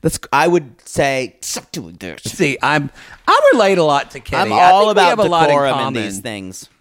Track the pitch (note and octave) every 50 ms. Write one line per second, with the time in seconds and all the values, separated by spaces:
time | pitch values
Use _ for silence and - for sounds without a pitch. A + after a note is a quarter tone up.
0 | - D#3+ - - - - - C#3 D#3 E3 F3 F3 D3 B2 - _ _ - - -
1 | D3+ C#3 C3+ C3 B2+ - _ _ - - - - - _ - E3 G#2+ E2 F2 -
2 | - F2 D2+ - - G#2+ - - F3+ D3 C3 - - C3+ D3 D3+ C#3+ C#3 _ -
3 | - - - - _ - G4 C5+ D#5 C#5+ C5 A#3+ G#3+ G3 G3 F3+ D#3+ D3+ C#3+ C#3+
4 | B2+ - - C#3 - - - D#3 F#3+ A2+ G#2+ A2+ F3+ F3+ F#3 G3 G#3 A3 G#3 G3
5 | F#3 F3 D#3+ G#3+ G#3 F#3 F3 E3 D#3+ D3 C#3+ C#3+ C#3+ C3+ C3 C#3 C3+ C3+ C3+ A#2
6 | G#2 G2 G2 G2 G2+ A#2+ G#2+ G2+ F#2+ F#2 F#2 - - _ _ _